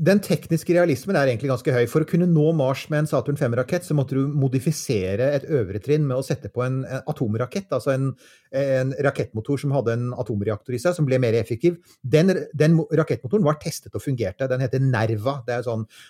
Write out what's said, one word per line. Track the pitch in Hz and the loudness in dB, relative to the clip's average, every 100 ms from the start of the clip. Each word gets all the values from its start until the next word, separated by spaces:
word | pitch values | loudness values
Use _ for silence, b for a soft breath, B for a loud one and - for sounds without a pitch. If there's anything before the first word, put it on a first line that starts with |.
den | 160 202 | 2 2
tekniske | - 170 - 165 - | 2 -2 0 -2 2
realismen | 175 175 135 - 170 | 2 4 2 0 0
er | 135 | 2
egentlig | 117 139 | 0 -2
ganske | 123 - | -2 0
høy. | 123 120 | 2 2
For | 156 | 2
å | 156 | 2
kunne | 170 180 | 2 4
nå | 165 151 | 4 4
Mars | 165 131 135 - | 4 2 -2 -2
med | 151 | -2
en | 151 | 0
Saturn | 143 135 143 | 0 0 0
fem-rakett, | 127 117 127 175 | 0 0 0 -2
så | - 151 | -2 -2
måtte | 135 | 0
du | 131 139 | 0 0
modifisere | 147 135 131 - 151 - 110 92 101 135 | 0 0 0 -2 -2 -2 -2 0 0 0
et | 143 - | 0 0
øvre | 151 95 101 | -2 -2 -4
trinn | 127 151 147 | 0 0 0
med | 127 | -2
å | |
sette | 135 143 - | -2 -6 -6
på | - 127 | -4 -2
en, | 131 | -2
en | 113 131 - | -4 -8 -6
atomrakett, | 143 117 110 123 196 196 | -4 -2 -2 -4 -6 -4
altså | 131 139 | -4 0
en, | 135 135 131 b b b | 0 -2 -4 b b b
en | 135 139 131 131 135 | -4 0 0 0 0
rakettmotor | 143 135 123 110 113 139 | 0 0 -4 -6 -4 -2
som | 143 | 0
hadde | 139 113 | 0 0
en | 117 123 | -2 -2
atomreaktor | 123 123 107 101 104 - | -6 -4 -4 -2 -4 -4
i | 123 | -4
seg, | 175 | -2
som | 175 147 | 0 2
ble | 131 | 2
mer | 120 | 2
effektiv. | 113 101 117 170 170 b b 127 | 2 0 0 0 0 b b 0
Den, | 151 185 185 - | 4 4 2 -2
den | 143 156 160 | 0 4 4
mo-, | 160 | 2
rakettmotoren | 151 156 131 110 208 | 0 0 -2 -2 0
var | 147 | 2
testet | 147 - - - | 0 -4 -10 -10
og | 104 | -8
fungerte. | - 127 98 - 135 | -4 -4 -4 -4 -2
Den | 127 | -2
heter | 131 131 | -2 0
nerva. | 135 120 110 113 113 139 117 | 2 2 0 0 -2 -4 -4
Det | |
er | 123 | -6
et | |
sånn | 120 110 110 B B | -4 -4 -6 B B